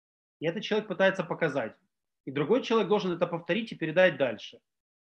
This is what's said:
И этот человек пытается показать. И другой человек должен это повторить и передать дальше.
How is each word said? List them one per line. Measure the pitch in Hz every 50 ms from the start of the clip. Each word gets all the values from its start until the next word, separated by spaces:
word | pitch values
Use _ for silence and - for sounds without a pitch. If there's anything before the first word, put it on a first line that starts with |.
| _ _ _ _ _ _ _ -
И | 147
этот | 160 170 220 214
человек | - 214 214 208 214
пытается | 185 170 196 196 190 190 175
показать. | - 165 160 175 156 135 139 117 107 - _ _ _ _ _ _ _ _ _ -
И | -
другой | 135 139 151 - 214 262
человек | - - 226 226 208 170
должен | 208 208 170 185
это | 175 165 175 170
повторить | 175 165 170 - 175 220 226 -
и | -
передать | - 165 156 156 175 185 185 147 127
дальше. | 139 123 113 101 - - - 117 _ _ _ _ _ _ _ _ _